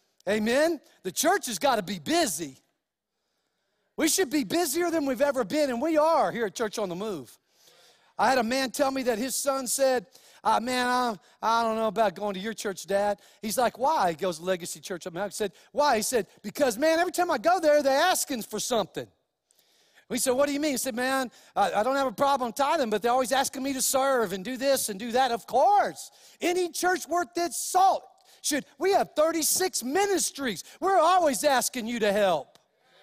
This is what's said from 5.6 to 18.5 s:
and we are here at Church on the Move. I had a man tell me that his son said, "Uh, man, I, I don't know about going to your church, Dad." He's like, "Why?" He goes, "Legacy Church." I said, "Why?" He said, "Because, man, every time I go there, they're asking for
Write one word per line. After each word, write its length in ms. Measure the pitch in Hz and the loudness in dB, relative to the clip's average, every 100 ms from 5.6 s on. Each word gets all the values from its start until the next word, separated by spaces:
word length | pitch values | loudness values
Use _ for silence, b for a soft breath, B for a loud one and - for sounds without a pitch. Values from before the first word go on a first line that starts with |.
| 285 | 0
and 100 | 233 | 0
we 160 | 311 311 | 0 2
are 360 | 311 311 190 | 4 4 2
here 140 | 214 214 | 0 -4
at 100 | - | -4
Church 200 | 214 226 | -6 -4
on 120 | 190 | -6
the 80 | 170 | -6
Move. 420 | 220 165 117 - _ b b b b b b - | -6 -8 -12 -20 _ b b b b b b 0
I 120 | 214 | 2
had 100 | 262 | 2
a 60 | |
man 260 | 220 262 262 | 0 -2 -2
tell 220 | - 269 | 0 0
me 100 | 269 | 0
that 140 | 247 214 | -2 -2
his 160 | 262 | -2
son 320 | - 277 269 247 | -4 -2 -2 -2
said, 400 | - 269 254 - B B B | 0 2 2 -2 B B B
"Uh, 160 | 208 214 | 0 2
man, 260 | 240 254 247 | 0 0 0
I, 300 | 247 247 190 b b | 2 0 -4 b b
I 220 | 214 233 | 0 2
don't 100 | 226 | 0
know 140 | 220 220 | 0 -2
about 260 | 190 208 | 0 0
going 200 | 170 208 | 0 -6
to 40 | 190 | -6
your 160 | 214 | -8
church, 320 | - 208 180 160 | -6 -8 -8 -2
Dad." 320 | 196 208 202 b b | 0 0 -4 b b
He's 160 | 220 226 | -6 0
like, 180 | 233 - | 0 2
"Why?" 340 | 277 311 185 | 0 2 2
He 40 | |
goes, 240 | 160 185 156 | 0 -4 -4
"Legacy 400 | 180 180 175 160 | -2 -4 -4 -12
Church." 260 | - 180 185 | -10 -10 -8
I 160 | 170 202 | -8 -8
said, 200 | - 208 - b | -4 -6 -8 b
"Why?" 240 | 226 294 226 | 0 2 2
He 60 | |
said, 260 | - 240 - b | 0 -2 -4 b
"Because, 380 | 208 - 269 208 | -8 0 0 2
man, 220 | 311 320 | 2 2
every 100 | 359 | 0
time 180 | 349 349 | 0 0
I 100 | 277 | 0
go 200 | 311 370 | 2 4
there, 240 | 311 294 | 4 4
they're 180 | 277 269 | 4 4
asking 420 | 359 339 - 247 | 4 2 -2 -6
for 180 | - | -6